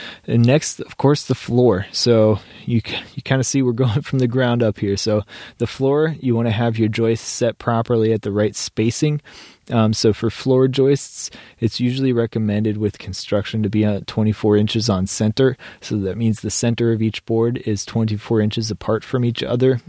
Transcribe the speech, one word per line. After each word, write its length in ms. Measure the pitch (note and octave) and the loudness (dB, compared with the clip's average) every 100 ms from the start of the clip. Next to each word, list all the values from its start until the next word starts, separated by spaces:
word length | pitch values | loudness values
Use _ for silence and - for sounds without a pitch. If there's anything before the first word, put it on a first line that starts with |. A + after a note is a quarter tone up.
| - - - | -16 -16 -2
And 200 | A#2+ A#2 | 2 4
next, 340 | D3 - - | 4 0 -8
of 180 | - - | -12 0
course, 280 | C3+ C#3+ - | 2 2 -2
the 100 | C3 | -6
floor. 500 | - A#2+ B2 F#2 G2+ | 0 4 4 4 -2
So 480 | - - A#2 G#2+ G#2 - - - | -2 2 4 4 2 -4 -16 -2
you 160 | A#2 - | -2 -2
c-, 120 | - - - | -10 -10 -14
you 60 | |
kinda 220 | - C3+ | -2 0
see 180 | B2 C3+ | 0 0
we're 100 | B2+ | 0
<laughs> 140 | A#2+ B2+ | 2 0
going 160 | A2 | 0
from 180 | - C3+ | -2 -2
the 80 | B2+ | 0
ground 360 | B2+ B2 A#2+ | 0 0 2
up 160 | A2+ - | 0 0
here. 180 | G#2 G2 | -2 -2
So 260 | - G#2+ G#2 - - - | 0 -2 -2 -14 -20 -6
the 100 | A#2+ | -6
floor, 480 | - C3+ C#3+ D#3 D3+ | -2 0 2 0 0
you 160 | C3 A2+ | 0 0
wanna 160 | A#2 | 0
have 280 | G#2+ A#2+ A2+ | 0 0 0
your 100 | A2 | 0
joists 380 | A2 A2+ A2+ - | 2 0 0 -4
set 300 | - A#2 A2 | -2 -2 -2
properly 560 | - A#2 A2+ A#2 A2 | -2 -2 0 2 2
at 80 | A2 | 0
the 100 | G#2 | -2
right 240 | G2+ G#2+ G2 | 0 0 -2
spacing. 680 | - - A2+ - D3+ D3 - - - - _ | -8 -2 -2 0 -2 -2 -8 -20 -20 -20 _
Um, 240 | A#2+ A2 | 2 2
so 180 | A2 A#2 | 4 2
for 180 | - A#2 | 2 -2
floor 380 | - C3+ B2+ C3 | -4 2 4 4
joists, 640 | C3 C3+ C#3+ - - - - - _ | 4 2 2 -2 -12 -14 -14 -20 _
it's 200 | A2+ - | -4 0
usually 320 | B2 C3 C3+ | -2 0 0
recommended 680 | A#2+ A#2 A#2 G#2+ G#2 A2 G#2+ | 0 0 -2 0 0 0 0
with 200 | G#2+ - | -2 -4
construction 680 | - F#2+ - G#2 G2 A2+ | -12 -12 -4 -2 -2 -2
to 60 | G#2 | 0
be 160 | G#2+ G#2+ | 2 2
at 220 | G2+ - | 0 -4
twenty-four 500 | - G#2+ G#2+ A2 G#2 | -2 0 2 2 4
inches 320 | G#2+ A2+ A2+ | 2 0 0
on 160 | F#2+ F#2+ | 0 -2
center. 500 | - A2 A2 C3+ A#2+ - - | -2 -2 2 2 0 -12 -18
So 160 | - G#2+ | -6 -4
that 200 | F#2+ F#2 | -4 -2
means 240 | A2+ G#2 | -2 0
the 80 | G#2+ | -4
center 420 | - A#2 A#2 A#2 | -2 -2 0 0
of 100 | A2+ | 0
each 220 | A2 - - | -2 -4 -2
board 360 | A2+ A#2 B2 - | 0 0 -2 -4
is 200 | G#2 - | -4 -2
twenty-four 560 | A2+ A2 G#2 - A2+ | -2 0 -2 0 2
inches 300 | G#2+ A#2 A2 | 2 -2 -4
apart 320 | G#2 - A2 | -6 -2 -2
from 200 | - B2+ | -2 -2
each 200 | B2 A#2 | 0 -2
other. 360 | - B2 C3 B2 | -2 2 2 2